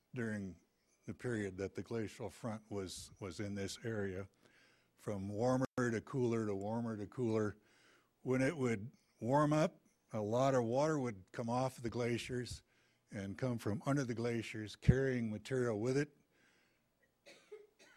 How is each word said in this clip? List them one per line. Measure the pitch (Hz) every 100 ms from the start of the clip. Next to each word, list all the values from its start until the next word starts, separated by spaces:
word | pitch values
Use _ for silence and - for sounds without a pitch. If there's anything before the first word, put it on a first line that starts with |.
| _
during | 123 113 107 95 87 _ _ _ _ -
the |
period | 98 123 117 101 92
that | 95
the | -
glacial | 98 117 104 - 104
front | - 123 107 -
was, | 101 95 - - -
was | 101 82
in | 104
this | 101 98 -
area. | 120 110 98 92 98 _ - _ _ _ _ _
From | - 101 98
warmer | 104 123 127 131 -
to | 120 113
cooler | - 139 123 113 107
to |
warmer | 98 101 113 117 110
to | 101
cooler. | - 120 110 107 - _ _ - _ _ _
When | 131 127
it | 131 165
would | 127 110 113 - _ _
warm | 113 139 151
up, | 151 165 - _ _ _
a | 113
lot | 104 120 135
of | 131
water | 117 123 156 156
would | 123 98 92
come | - 117
off | 120 131 -
the | 120
glaciers | 110 120 117 - 127 120 - _ _ _ _ _
and | 117 98 98
come | 131 120
from | 117 104
under | 139 139
the | 127
glaciers, | 113 120 117 107 110 107 -
carrying | - 123 135 127 117
material | 107 - 135 120 107
with | 117 131
it. | 151 _ _ _ _ _ _ _ _ _ _ _ - - _ 415 - _ -